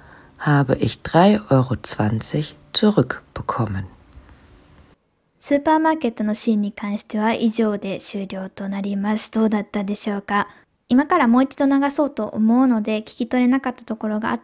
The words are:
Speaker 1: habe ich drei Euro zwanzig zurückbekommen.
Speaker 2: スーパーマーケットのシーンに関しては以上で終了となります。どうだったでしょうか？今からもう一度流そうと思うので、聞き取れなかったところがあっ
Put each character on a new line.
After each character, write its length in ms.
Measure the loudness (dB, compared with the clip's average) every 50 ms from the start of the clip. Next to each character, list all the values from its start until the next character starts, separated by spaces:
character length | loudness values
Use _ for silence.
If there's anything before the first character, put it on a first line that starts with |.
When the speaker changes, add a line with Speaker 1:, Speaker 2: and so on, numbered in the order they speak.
| -20 -20 -20 -20 -20 -20 _ -6
Speaker 1:
habe 380 | 0 2 2 2 2 2 0
ich 260 | 0 0 -2 -4 -6 -8
drei 360 | 0 4 4 6 6 4 2 2 2
Euro 260 | 2 2 2 2 -2
zwanzig 800 | -4 -4 -4 -2 0 0 0 0 -2 -4 -4 -4 -4 -4 -6 -10 -18 -20 _ -2
zurückbekommen. 1120 | 2 2 4 4 4 2 2 -2 -10 -14 _ _ -10 -8 -6 -4 -2 -2 -2 -4 -6 -8 -10 -14 -20 _ _ -20 -20 -20 -20 -20 -20 -20 _ -20 -20 _ _ _ -20 _ _ _ _ _ _ _ _ _ _ _ _
Speaker 2:
ス 180 | -2 0 0
ー 40 | 0
パ 160 | 2 2 2
ー 20 | 2
マ 120 | 4 2
ー 80 | 0 0
ケ 100 | -2 -4
ッ 20 | -4
ト 120 | -2 -2
の 100 | -2 -2
シ 180 | -2 0 0 0
ー 60 | 0
ン 40 | 0
に 100 | -2 -6
関 240 | -8 -8 -6 -6 -8
し 40 | -8
て 160 | -6 -4 -2
は 160 | 0 0 0
以 160 | 0 0 0
上 260 | 0 2 0 0 0 -2
で 200 | -4 -6 -8 -8
終 280 | -8 -8 -8 -8 -8
了 220 | -8 -8 -10 -10 -12
と 200 | -10 -10 -8 -6
な 100 | -6 -6
り 160 | -4 -4 -4
ま 220 | -4 -2 -2 -2 -2
す。 120 | -4 -4
ど 120 | 0 0 2
う 80 | 2
だ 100 | 2 0
っ 40 | -2 -4
た 140 | -4 -4 -4
で 100 | -4 -4
し 160 | -4 -4 -4
ょ 60 | -4 -4
う 40 | -4
か？ 260 | -2 -2 -2 -2 -2 -8 -16 _ _ _ _ _ _
今 180 | 4 4 4
か 120 | 4 2 2
ら 100 | 4 4
も 120 | 4 4
う 40 | 4
一 120 | 2 0
度 100 | 0 0
流 240 | 2 2 2 2 2
そ 160 | 2 0 0
う 40 | 0
と 160 | -2 -4 -6
思 360 | -6 -2 0 2 4 4 4 4
う 40 |
の 140 | 4 2 0
で、 200 | 0 -2 -4 -4
聞 40 | -4 -8 -8
き 100 | -8 -4
取 160 | -2 0 2 2
れ 60 | 2
な 120 | 2 0
か 100 | 0 -4
っ 40 | -8
た 100 | -8 -10
と 120 | -10 -8
こ 120 | -6 -4 -4
ろ 100 | -4 -4
が 120 | -4 -4
あ 40 | -4
っ 60 | -6